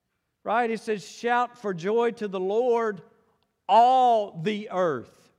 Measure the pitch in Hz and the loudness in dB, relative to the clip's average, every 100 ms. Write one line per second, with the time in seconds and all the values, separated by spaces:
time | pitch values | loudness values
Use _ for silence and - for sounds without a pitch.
0 | _ _ _ _ 196 220 233 220 - 208 | _ _ _ _ -4 0 0 -4 -6 -8
1 | - - 240 240 240 - 208 175 180 226 | -10 -8 -2 0 -2 -6 -8 -6 -2 0
2 | 240 - 208 185 185 214 254 233 226 190 | -2 -4 -8 -6 -4 -2 0 0 -2 -6
3 | - _ _ _ _ _ - 208 240 262 | -14 _ _ _ _ _ 2 6 6 6
4 | 247 226 202 165 170 208 214 185 175 131 | 4 4 0 -4 -4 -4 -4 -2 0 -2
5 | 101 _ _ | -8 _ _